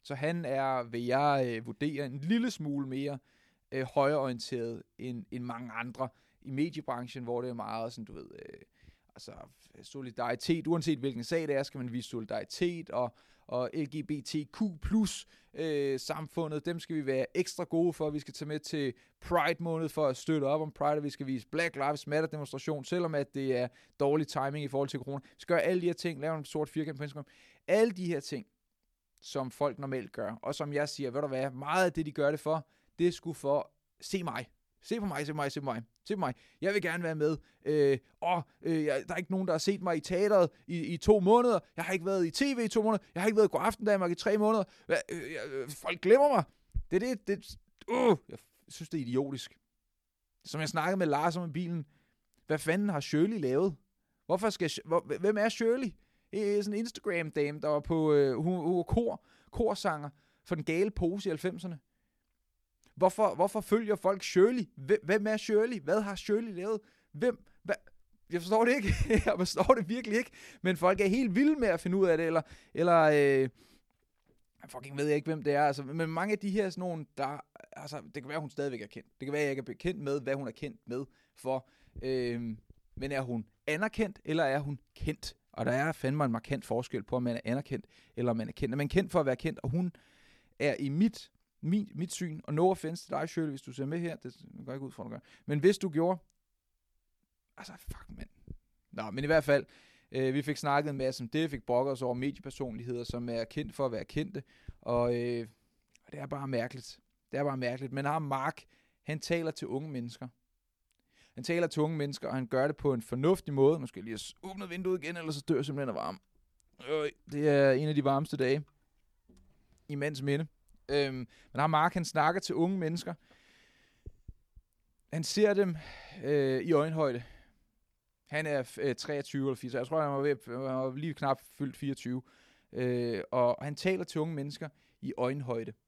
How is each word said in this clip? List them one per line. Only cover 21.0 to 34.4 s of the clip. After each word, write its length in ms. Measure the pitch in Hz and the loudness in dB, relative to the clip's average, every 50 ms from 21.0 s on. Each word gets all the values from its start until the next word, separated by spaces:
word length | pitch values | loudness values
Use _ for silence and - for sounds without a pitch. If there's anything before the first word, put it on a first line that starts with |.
| 147 | -2
vi 60 | 147 | -4
skal 180 | 135 - 143 131 | -6 -6 -6 -4
vise 200 | 135 123 107 _ | -4 -6 -6 _
Black 280 | - 156 170 170 - | -2 -2 -2 -2 0
Lives 320 | 139 139 143 151 139 - - | 0 0 0 0 -2 -4 0
Matter-demonstration, 800 | 147 156 160 160 156 151 147 - - 143 - - 156 147 131 | 0 0 0 0 -4 -8 -8 -8 -10 -6 -4 -4 -4 -4 -4
selvom 300 | - 175 180 175 165 156 | -2 -2 0 0 0 0
at 180 | 143 143 - _ | 0 -2 -2 _
det 240 | 143 135 135 127 123 | -4 0 2 2 2
er 100 | 123 120 _ - - _ _ _ | 2 -2 _ -12 -20 _ _ _
dårlig 280 | 143 139 147 156 151 139 | 2 4 4 4 2 0
timing 380 | - 151 131 139 143 151 147 | -2 -2 -2 -2 -2 -4 -6
i 20 | 135 | -2
forhold 220 | 139 135 139 139 | 0 0 0 0
til 100 | - 143 | -2 -6
corona. 200 | - 139 139 139 - | -6 -6 -8 -8 -10
Vi 120 | - _ _ | -12 _ _
skal 180 | - - 175 | -2 2 2
gøre 80 | 165 - | 4 4
alle 180 | - 185 180 | 4 2 2
de 40 | 170 | 2
her 80 | 175 170 | 0 -2
ting, 260 | - - 175 165 135 | 0 -4 -6 -4 -4
lave 180 | 139 160 160 156 | -4 -4 -4 -4
en 80 | 143 | -6
sort 240 | - - 151 151 151 | -6 -4 -4 -4 -2
firkant 280 | - 160 156 147 156 135 | -2 -4 -4 -4 -4 -8
på 60 | 147 | -8
Instagram. 220 | 147 135 151 143 _ - _ - - _ _ _ - | -8 -8 -12 -16 _ -20 _ -20 -20 _ _ _ 2
Alle 240 | 175 214 226 240 | 4 6 6 4
de 140 | 202 180 185 | 2 -4 -4
her 140 | 170 170 139 | -2 -4 -4
ting, 280 | - - 151 127 - _ _ _ _ _ _ _ _ _ _ _ _ _ _ _ | -4 -6 -8 -8 -10 _ _ _ _ _ _ _ _ _ _ _ _ _ _ _
som 300 | - - - 143 131 127 | -20 -8 -6 -6 -6 -6
folk 280 | - - 147 147 120 - | -2 -2 -2 -2 -2 -4
normalt 320 | 139 135 131 131 107 - | -8 -4 -4 -4 -6 -6
gør, 280 | - - 110 101 113 - | -8 -6 -6 -6 -6 -6
og 140 | - - 147 | -6 -6 -4
som 180 | - 160 143 143 | -4 -6 -4 -2
jeg 160 | 143 147 147 | -2 -2 -2
siger, 220 | - - 139 127 | -4 -6 -6 -4
ved 100 | 120 139 | -4 -4
du 60 | 147 143 | -4 -2
hvad, 240 | 131 131 131 139 | -2 -2 -4 -4
meget 340 | 127 127 139 143 160 185 185 | -4 -8 -6 -2 2 2 2
af 80 | 175 - | 2 2
det, 120 | 165 156 | -2 -4
de 60 | 151 | -4
gør 200 | 131 - 143 143 | -2 2 2 2
det 80 | 151 147 | 2 0
for, 280 | - 151 156 160 143 _ _ _ _ _ _ _ | -2 -2 -2 -2 -4 _ _ _ _ _ _ _
det 80 | 165 175 | 2 2
er 40 | |
sgu 220 | 170 - - 165 156 | 2 0 -8 -10 -10
for, 380 | - - 139 143 147 - - _ _ _ _ _ _ | -6 -2 0 0 0 0 -4 _ _ _ _ _ _
se 220 | - - - 196 175 | -10 -2 -2 -2 -2
mig. 260 | 160 135 120 | -2 -6 -8